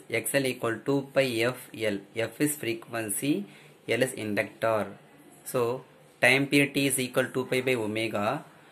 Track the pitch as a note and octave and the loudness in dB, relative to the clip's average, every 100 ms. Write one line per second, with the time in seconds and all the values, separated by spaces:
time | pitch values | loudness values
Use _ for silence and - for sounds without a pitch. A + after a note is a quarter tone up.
0 | - A2+ A2 C#3 C3 A#2+ A#2+ A2 - C#3 | -4 -4 0 0 0 -2 -4 -2 0 0
1 | C3+ C#3 C3 A2+ A#2+ B2+ - A2+ G#2+ G2 | 2 0 2 2 0 -2 -12 -4 -2 -2
2 | - A2+ A2+ - D3 - A2+ A2+ - A#2 | -6 -4 -4 0 -2 0 -4 -6 -6 -6
3 | G#2+ - C#3 F#3 G3+ - - - - A2+ | -4 -4 0 -2 -4 -16 -20 -14 -2 0
4 | B2+ - G#2+ G#2 G#2 - A2+ A2 G2 G2+ | 0 -2 -4 -2 -2 -2 0 0 -2 -8
5 | - - - - - C3 A#2 C3 - - | -20 -20 -20 -20 -6 -2 -2 -4 -10 -20
6 | - - B2 C3+ C#3 C#3+ C#3 C#3+ C#3 C3 | -16 2 4 4 4 4 4 2 0 0
7 | B2+ C3+ A#2+ C3 B2+ C3 B2 B2+ G#2+ G#2+ | 0 0 0 -2 0 0 0 0 0 -2
8 | A2+ G#2 G#2 D3+ - - - | -2 0 0 -2 -8 -20 -20